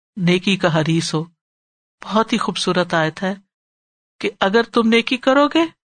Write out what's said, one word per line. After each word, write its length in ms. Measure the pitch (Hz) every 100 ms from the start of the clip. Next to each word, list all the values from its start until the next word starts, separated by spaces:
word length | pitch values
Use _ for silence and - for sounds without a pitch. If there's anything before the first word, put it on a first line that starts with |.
| _ -
نیکی 400 | 175 180 190 190
کا 120 | 180
حریص 380 | 160 156 165 160
ہو۔ 80 | 160 160 _ _ _ _ _ _ _
بہت 300 | - 208 220
ہی 60 | 233
خوبصورت 560 | - 175 - 180 175
آیت 280 | 170 156 156
ہے 120 | 190 196 _ _ _ _ _ _ _ -
کہ 100 | 202 -
اگر 220 | 196 220 233
تم 160 | - 226
نیکی 280 | 233 233 254
کرو 280 | - 262 285
گے 160 | 320 330 - _